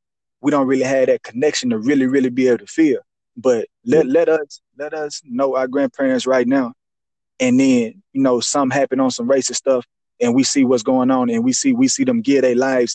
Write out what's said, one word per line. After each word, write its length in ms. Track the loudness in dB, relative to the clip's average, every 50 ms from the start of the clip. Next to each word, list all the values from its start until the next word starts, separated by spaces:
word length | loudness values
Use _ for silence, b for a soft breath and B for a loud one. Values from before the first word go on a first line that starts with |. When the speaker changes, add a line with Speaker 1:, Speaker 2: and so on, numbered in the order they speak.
| _ _ _ _ _ _ _ _
Speaker 1:
we 120 | -4 -2
don't 160 | 0 0 0 0
really 160 | 0 0 0
have 240 | 0 0 0 2 2
that 160 | 0 -2 -4
connection 460 | -10 -6 -2 -2 -2 -2 -2 -2 -2
to 80 | -2 -2
really, 280 | 0 0 2 2 2
really 240 | 2 2 0 0 0
be 160 | 0 0 2
able 120 | 2 0 0
to 80 | -2
feel. 340 | -6 0 0 2 2 2 -2 -4 _ _ _ _ _ _
But 300 | -2 0 0 2 2 -2 -6 _ _ _
let, 220 | 0 2 2 2
Speaker 2:
Yeah. 60 | 2
Speaker 1:
let 160 | 2 2 2 2
us, 320 | 0 0 -2 -8 -14 -20 _ _ _ -14
let 160 | -12 -10 -8
us 260 | -8 -8 -8 -10 -14 -14
know 320 | -10 -4 -2 -2 -2 0
our 100 | -2 -4
grandparents 580 | -2 -2 -2 -2 -2 -2 -2 -2 0 0 -2 0
right 220 | 0 0 2 2
now, 260 | 2 0 0 -2 -4 -8 _ _ _ _ _ _ _ _ _ _ _ _ _
and 180 | 0 2 2 4
then, 440 | 4 4 2 2 0 -2 -8 -16 _ _
you 100 | _ -2
know, 160 | 0 0 0 0
something 400 | -2 -2 -2 -2 -2 0 0 -2
happen 220 | -2 -2 0 -2
on 100 | -2 -2
some 180 | -2 -4 -2 0
racist 280 | 0 0 0 -2 -6
stuff, 280 | -4 -2 -2 -2 -2 -4 -8 _ _ _ _ _ _
and 140 | -2 0 2
we 100 | 0 0
see 200 | 0 2 0 2
what's 200 | 2 2 0 0
going 260 | 0 0 0 2 0
on, 180 | 0 0 0 -2
and 140 | -2 0
we 100 | 0 -2
see, 200 | -2 0 0 0
we 160 | 2 2 2 0
see 160 | 0 -2 -2
them 180 | -2 -2 -2
give 200 | 0 0 2 2
their 120 | 2 2 2
lives 400 | 2 0 0 0 0 -2 -2 -2